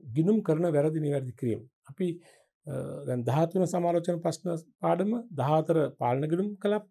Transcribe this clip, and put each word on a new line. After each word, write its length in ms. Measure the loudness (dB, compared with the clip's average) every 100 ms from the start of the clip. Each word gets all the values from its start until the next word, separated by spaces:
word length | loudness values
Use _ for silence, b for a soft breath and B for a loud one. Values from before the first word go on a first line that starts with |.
ගිණුම් 360 | -4 0 4 2
කරන 240 | 2 0 2
වැරදි 280 | 2 2 0
නිවැරදි 320 | -2 -2 -4
කිරීම. 300 | -4 -2 -2 -6 _
අපි, 220 | -20 -4 -4 -4 b b b _ -10
අ, 60 | -8 -8 -8
දැන් 160 | -4 -2
දහතුන 400 | 0 2 2 0 0
සමාලෝචන 520 | 0 2 0 0 -2
ප්‍රශ්න 280 | -2 -4 -6 -6 -8 _
පාඩම, 340 | 0 2 0 -2 -4
දහහතර 480 | -2 2 2 4 2 2
පාලන 280 | 0 0 0 0
ගිණුම් 200 | -2 -2 -2
කළා, 260 | -2 -2 -4